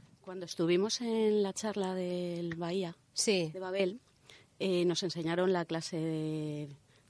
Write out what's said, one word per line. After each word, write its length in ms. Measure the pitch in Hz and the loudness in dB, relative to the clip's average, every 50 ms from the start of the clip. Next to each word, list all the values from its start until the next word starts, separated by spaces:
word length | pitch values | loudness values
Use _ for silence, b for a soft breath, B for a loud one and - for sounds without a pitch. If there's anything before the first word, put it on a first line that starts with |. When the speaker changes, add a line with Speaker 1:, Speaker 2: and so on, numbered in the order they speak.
| - - - - | -20 -20 -20 -20
Speaker 1:
Cuando 240 | - 190 180 185 175 | -14 -12 -10 -8 -8
estuvimos 560 | 160 - - 170 165 175 180 196 220 - - | -6 -2 0 2 4 4 4 4 2 0 -2
en 420 | 247 233 220 226 220 214 214 214 | 0 0 2 4 4 4 4 4
la 120 | 202 190 190 | 2 2 0
charla 400 | - - 220 202 208 190 185 185 | -4 -4 -4 -2 -2 -2 -2 0
del 600 | 185 180 180 180 180 180 175 175 170 175 170 165 | -2 -2 -2 -2 -2 -2 -2 -4 -4 -4 -4 -4
Bahía 380 | 165 175 170 180 196 185 170 170 - _ _ - | -4 -4 -2 -2 -2 -2 -4 -6 -10 _ _ -4
Speaker 2:
Sí. 340 | - - 233 202 185 165 156 | -2 2 2 4 2 2 0
Speaker 1:
de 100 | 160 185 | -4 -6
Babel, 380 | 185 180 185 196 196 180 208 247 _ _ _ _ B B B B B B _ - | -6 -2 0 0 0 0 0 -4 _ _ _ _ B B B B B B _ -4
eh, 260 | 190 190 180 175 175 | 0 2 2 4 4
nos 180 | 175 170 - | 2 2 0
enseñaron 520 | 196 170 - 170 156 160 165 175 185 190 190 | -2 -4 -4 -2 -2 0 2 2 4 4 4
la 100 | 175 165 | 2 0
clase 320 | - 165 165 165 - - | -2 -2 -4 -4 -4 -4
de, 720 | 160 160 165 160 156 156 156 156 156 151 151 147 147 151 143 143 - _ _ b b b | -4 -2 -2 -2 -2 -2 -2 -4 -4 -4 -4 -6 -6 -8 -10 -12 -16 _ _ b b b